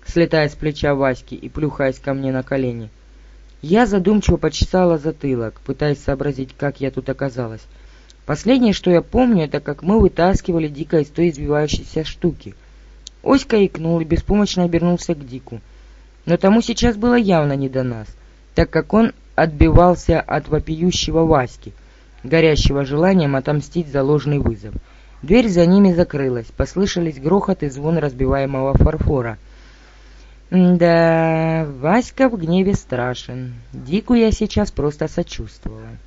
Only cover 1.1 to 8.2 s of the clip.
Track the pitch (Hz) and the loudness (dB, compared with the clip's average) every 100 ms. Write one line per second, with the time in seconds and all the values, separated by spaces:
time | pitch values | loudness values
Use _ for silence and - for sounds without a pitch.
1.1 | 127 - 123 123 147 151 - 135 131 - | -4 -8 -14 -12 -6 -6 -2 -4 -4 -6
2.1 | 135 135 131 127 139 127 117 110 - - | -6 -4 -4 -4 -4 -4 -6 -12 -18 -20
3.1 | - - - - - 147 208 240 202 180 | -20 -20 -20 -20 -14 0 2 2 2 2
4.1 | 214 - 175 156 - - 185 180 160 147 | 2 2 0 0 -2 -2 2 2 0 -2
5.1 | 156 143 123 113 - - 135 147 143 - | -6 -4 -4 -6 -10 -10 -4 -4 -2 -4
6.1 | 139 143 131 127 - 143 139 135 131 131 | -4 -4 -6 -10 -8 -8 -4 -6 -6 -8
7.1 | 131 139 120 117 110 - - - - - | -6 -6 -6 -10 -12 -18 -20 -20 -20 -20
8.1 | - | -14